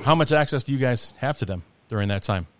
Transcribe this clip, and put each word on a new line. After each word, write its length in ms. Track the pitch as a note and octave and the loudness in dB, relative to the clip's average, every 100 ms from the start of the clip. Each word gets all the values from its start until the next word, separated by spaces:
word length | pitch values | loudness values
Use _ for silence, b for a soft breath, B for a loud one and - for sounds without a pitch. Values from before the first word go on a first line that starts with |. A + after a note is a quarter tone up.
How 100 | C#3 | 2
much 180 | D#3+ D3+ | 4 4
access 320 | D3+ D3 C#3+ | 4 2 -2
do 80 | C3 | -2
you 60 | C#3 | 0
guys 360 | C3 A#2 - - | 0 0 -4 -6
have 200 | C3+ D3+ | -4 -2
to 60 | F#2+ | -4
them 160 | F2+ - _ - | -6 -10 _ -8
during 200 | A2 G2+ | -2 0
that 160 | G2 | 0
time? 220 | - F#2+ E2 _ | 0 -2 -4 _